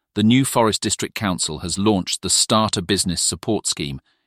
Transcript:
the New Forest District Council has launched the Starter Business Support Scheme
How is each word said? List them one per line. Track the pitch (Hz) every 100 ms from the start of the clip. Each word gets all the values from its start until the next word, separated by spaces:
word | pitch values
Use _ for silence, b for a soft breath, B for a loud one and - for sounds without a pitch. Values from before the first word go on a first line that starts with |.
| _
the | -
New | 107 123
Forest | 135 127 110 95
District | 104 - - -
Council | 104 90 - 76
has | 90 80
launched | 104 101 87 -
the | 92
Starter | - - 110 107 107
Business | 87 95 95 82
Support | - 87 - 104 -
Scheme | - 78 67 - _